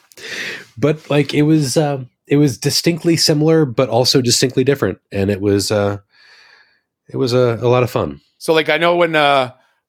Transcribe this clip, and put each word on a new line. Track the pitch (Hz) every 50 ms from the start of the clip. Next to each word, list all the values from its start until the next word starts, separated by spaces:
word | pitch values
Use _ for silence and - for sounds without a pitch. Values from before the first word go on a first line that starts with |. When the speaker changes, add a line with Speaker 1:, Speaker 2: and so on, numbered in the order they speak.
| _ _ _ - - - - - - - - - - - _
Speaker 1:
But, | 113 117 147 156 156 -
like, | - 143 147 139 - -
it | 143 147
was, | 151 160 156 147 131 -
um, | 165 151 143 143 135 127 - _ _ _
it | - -
was | 147 147 143 107
distinctly | - - 147 - - - 170 175 160 - 170 165
similar, | 156 - - 160 147 151 160 160 160 156
but | 131 117 - 135 -
also | 113 120 127 - - 143
distinctly | 117 120 117 - - 127 - 139 127
different, | 131 139 - 120 98 87 - _ _
and | - 98 98 98
it | 101 95
was, | 101 104 101 101 95 -
uh, | 110 101 101 101 101 98 98 _ _ _ _ _ - - _ _ _ _ _ _ _ _ _ _ _ _ _
it | - -
was | 131 135 120
a, | 120 127 123 120 117 104
a | 120 120
lot | 123 123 123
of | 117
fun. | - 127 95 76 71 73 _ _ _ _
Speaker 2:
So, | - - 160
like, | 160 156 156
I | 151
know | 156 170 170 175
when, | 175 175 165 160
uh, | 151 147 143 143 139 127 123 - _ _ _ _ _ _